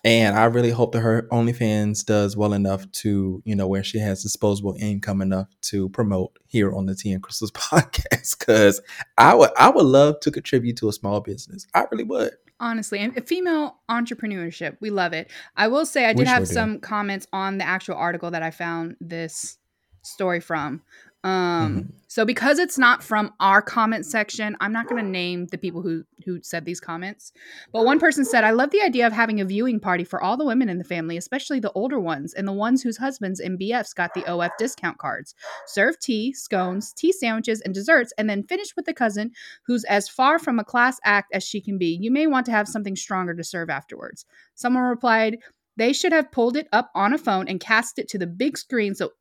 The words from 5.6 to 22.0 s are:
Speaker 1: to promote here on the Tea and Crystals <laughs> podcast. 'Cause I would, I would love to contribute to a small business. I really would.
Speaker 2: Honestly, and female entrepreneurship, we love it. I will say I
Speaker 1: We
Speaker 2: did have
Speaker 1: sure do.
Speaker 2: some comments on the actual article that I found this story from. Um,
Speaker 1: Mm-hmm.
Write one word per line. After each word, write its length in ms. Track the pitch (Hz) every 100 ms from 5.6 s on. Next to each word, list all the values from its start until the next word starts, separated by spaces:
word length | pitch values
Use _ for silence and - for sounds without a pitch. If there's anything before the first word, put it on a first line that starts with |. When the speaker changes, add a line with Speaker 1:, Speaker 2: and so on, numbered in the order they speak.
Speaker 1:
to 260 | - 101 95
promote 480 | 95 107 95 92 _ _
here 260 | 117 98 98
on 100 | 95
the 80 |
Tea 180 | 95 104
and 120 | 95
Crystals 280 | - - 107
<laughs> 20 |
podcast. 840 | - - 156 - - - - - -
'Cause 440 | - 110 147 - - - - -
I 160 | 151
would, 160 | 233 - -
I 120 | 165
would 140 | - 147
love 340 | 135 147 151
to 100 | -
contribute 460 | - - 131 120 120
to 120 | 110
a 40 |
small 280 | 104 98 101
business. 440 | 98 98 - - -
I 120 | - -
really 120 | 110
would. 300 | 214 - - - _ _
Speaker 2:
Honestly, 400 | 233 226 208 202
and 280 | 214 254 247
female 520 | 349 359 311 294 _ -
entrepreneurship, 880 | 233 233 247 214 196 170 - 165 -
we 120 | 214
love 200 | 196 175
it. 200 | 160 - - - -
I 100 | 214
will 200 | 269 320
say 180 | 285 233
I 60 |
Speaker 1:
We 80 | 226
Speaker 2:
did 80 | 254
have 100 | 247
Speaker 1:
sure 40 | 185
do. 80 |
Speaker 2:
some 260 | 240 220 214
comments 460 | - 208 202 196 -
on 240 | 190 190 196
the 80 | 170
actual 280 | 185 - 175
article 340 | 170 170 170
that 120 | 170
I 80 | 160
found 440 | - 170 165 165 -
this 560 | 170 165 165 - - - _ _ _ _
story 360 | - - 190 175
from. 440 | - 160 147 151 _ - - _
Um, 80 | 190 190 180 170 110 98
Speaker 1:
Mm-hmm. 100 | - -